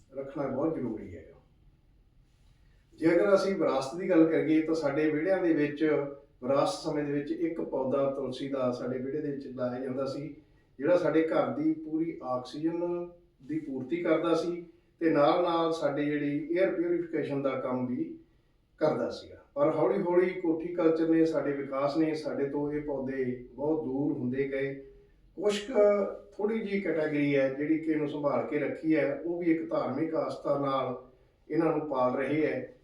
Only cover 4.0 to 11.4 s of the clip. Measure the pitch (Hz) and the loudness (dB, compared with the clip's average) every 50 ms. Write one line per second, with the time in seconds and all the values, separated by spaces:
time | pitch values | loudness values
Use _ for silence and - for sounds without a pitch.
4 | 185 190 175 160 160 160 156 143 139 156 156 160 156 160 160 160 147 139 139 156 | 0 4 6 6 6 6 6 2 2 4 4 2 2 2 0 0 0 0 0 2
5 | 156 156 147 147 160 190 190 180 180 165 160 147 147 143 - - 160 156 151 143 | 2 2 2 0 2 2 2 2 2 2 2 2 2 0 0 0 2 2 2 2
6 | 143 - - - - - _ - 123 123 139 143 - - - - - 160 151 147 | 0 -2 -6 -12 -16 -20 _ -8 -2 0 2 2 2 2 0 -4 -4 -4 -2 -2
7 | 147 143 143 143 147 156 165 - 170 165 - - - - - 135 127 127 139 139 | -2 -2 -2 -2 -2 -4 -4 -2 -2 -2 -2 -4 -4 -4 -2 -2 0 0 0 2
8 | 139 135 135 135 127 123 123 135 139 135 135 131 123 123 117 - 127 123 127 127 | 2 0 0 -2 -4 -6 -6 -6 -6 -4 -2 0 0 0 -2 -2 -4 -4 -4 -4
9 | 127 139 156 151 147 143 131 - 127 127 123 123 123 123 123 135 135 127 131 139 | -4 -4 -4 -4 -4 -4 -6 -6 -8 -8 -6 -4 -4 -4 -4 -4 -6 -4 -4 -4
10 | 135 - - 147 147 - - - - _ _ _ _ _ _ - 135 160 180 170 | -4 -4 -4 -6 -8 -10 -12 -14 -20 _ _ _ _ _ _ -2 2 4 4 4
11 | 160 147 147 160 160 160 160 151 | 4 4 4 4 4 4 2 2